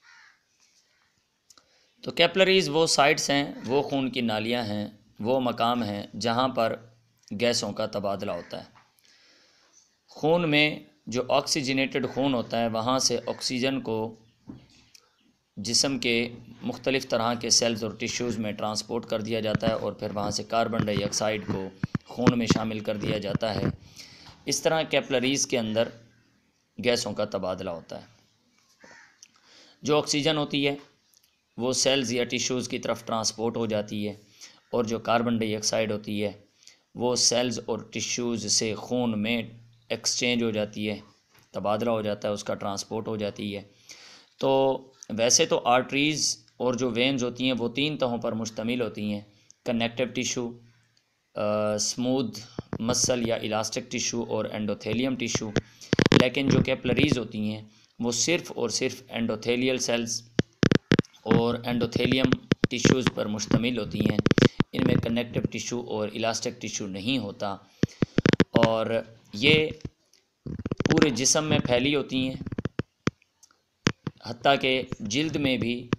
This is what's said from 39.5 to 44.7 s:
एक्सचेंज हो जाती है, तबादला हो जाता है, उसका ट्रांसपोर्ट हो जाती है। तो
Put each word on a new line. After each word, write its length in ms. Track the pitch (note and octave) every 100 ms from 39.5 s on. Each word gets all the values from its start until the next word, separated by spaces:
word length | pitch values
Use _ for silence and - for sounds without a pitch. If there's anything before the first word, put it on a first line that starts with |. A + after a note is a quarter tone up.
| - - _ -
एक्सचेंज 500 | A#2 - - B2 A#2+
हो 80 | A2+
जाती 340 | G#2+ G#2 G#2+ G#2+
है, 160 | G2+ - _ _ _ _
तबादला 360 | G2 G2 G#2+ A#2
हो 120 | A2+
जाता 260 | G#2+ G#2 A2
है, 60 |
उसका 200 | G#2 -
ट्रांसपोर्ट 540 | G2+ G#2 G2 - A2 G#2+
हो 80 | A2
जाती 360 | G2+ G2+ G2+
है। 100 | G2 G2+ _ - - - - _ -
तो 540 | C3+ C3+ C3+